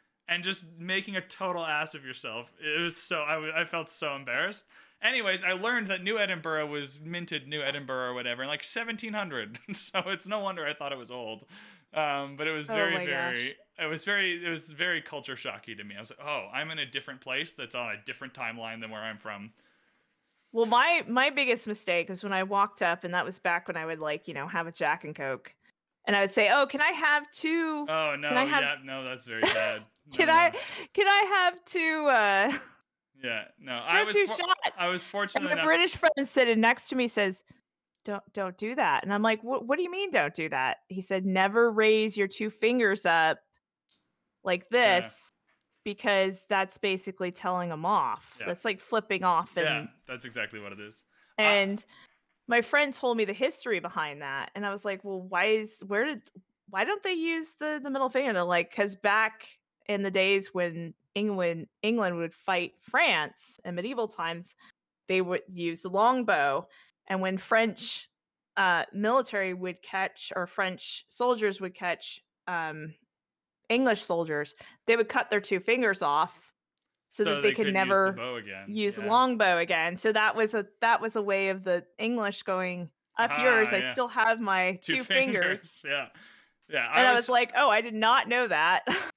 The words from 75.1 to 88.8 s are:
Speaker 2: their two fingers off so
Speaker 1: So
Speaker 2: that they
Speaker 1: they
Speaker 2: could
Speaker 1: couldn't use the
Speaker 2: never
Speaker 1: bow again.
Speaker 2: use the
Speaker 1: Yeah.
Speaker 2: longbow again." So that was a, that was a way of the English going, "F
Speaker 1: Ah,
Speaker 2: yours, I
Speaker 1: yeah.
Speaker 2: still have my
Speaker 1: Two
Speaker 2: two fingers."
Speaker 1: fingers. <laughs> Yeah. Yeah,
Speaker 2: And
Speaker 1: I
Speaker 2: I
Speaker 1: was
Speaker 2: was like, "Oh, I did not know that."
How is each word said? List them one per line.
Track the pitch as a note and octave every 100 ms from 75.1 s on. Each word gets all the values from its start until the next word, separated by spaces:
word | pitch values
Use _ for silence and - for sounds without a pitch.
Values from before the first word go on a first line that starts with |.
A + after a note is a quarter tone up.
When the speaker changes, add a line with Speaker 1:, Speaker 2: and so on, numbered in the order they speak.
| C4 -
Speaker 2:
their | G#3
two | G3 F#3+
fingers | G#3 B3 A3+ F#3
off | D#3 C#3+ E3+ - _ _ _ _ _ _ _
so | -
Speaker 1:
So | G#3
Speaker 2:
that | C#3+
they | G#3
Speaker 1:
they |
Speaker 2:
could | - G3+
Speaker 1:
couldn't |
use | F#3+ F#3+ G3
the |
Speaker 2:
never | F#3+
Speaker 1:
bow | F#3 B2 A#2+
again. | G2+ - G3
Speaker 2:
use | G#3+ G#3 G3+
the |
Speaker 1:
Yeah. | G#3
Speaker 2:
longbow | A#3 B3+ A#3 G3 F3
again." | E3+ E3 E3 F3+
So | A3
that | G#3+ G#3+ G#3+
was | A3
a, | A3 G3 _
that | A#3 G#3
was | A3 A3
a |
way | G3+ G3 G3
of | F#3+
the | F#3 F3 F3 -
English | A3 A#3+ G#3 G3
going, | - F#3 F#3 F3 E3+ _ _ -
"F | A#3
Speaker 1:
Ah, | -
Speaker 2:
yours, | B3+ A3+ A3
I | -
Speaker 1:
yeah. | -
Speaker 2:
still | - A#3+
have | A#3+ A3+ A3+
my | G#3 F#3+ F#3 F#3
Speaker 1:
Two | - C4
Speaker 2:
two |
fingers." | B3 C4 C4 G#3 F3 G3 - -
Speaker 1:
fingers. |
<laughs> |
Yeah. | D3 C#3+ B2+ - - - _ _ _
Yeah, | D3 A#2
Speaker 2:
And | - B3+
Speaker 1:
I |
Speaker 2:
I |
Speaker 1:
was | A#3+
Speaker 2:
was | A#3+
like, | B3 A#3+
"Oh, | B3 C4+
I | G#3+
did | A#3
not | G#3+ A3 B3+ -
know | A#3+ A#3+
that." | D#3 E3 F#3